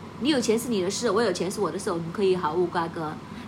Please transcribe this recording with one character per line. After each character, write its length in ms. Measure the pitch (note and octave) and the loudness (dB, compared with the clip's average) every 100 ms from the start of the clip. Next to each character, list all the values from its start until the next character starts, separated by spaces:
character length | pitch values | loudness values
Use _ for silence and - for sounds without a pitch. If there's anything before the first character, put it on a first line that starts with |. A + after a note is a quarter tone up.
| - - | -12 -4
你 80 | C4+ | 2
有 120 | C#4 | 2
钱 180 | A#3 A3+ | 4 2
是 100 | A#3+ | 2
你 120 | G#3 | 0
的 100 | F3+ | 0
事， 200 | G3+ A#3 | 0 2
我 120 | G3 | 4
有 100 | A3+ | 2
钱 180 | - F3+ | 2 -2
是 100 | G#3+ | 0
我 100 | F3 | -2
的 80 | F#3+ | -2
事， 120 | G#3 | -2
我 80 | E3+ | -2
们 80 | E3 | -4
可 120 | G3 | 2
以 120 | F#3+ F3+ | 2 4
毫 180 | D#3+ | 2
无 120 | E3 F3 | 0 0
瓜 220 | F3+ E3 | 0 -2
葛。 240 | E3+ D#3 - - - | -4 -6 -6 -12 -12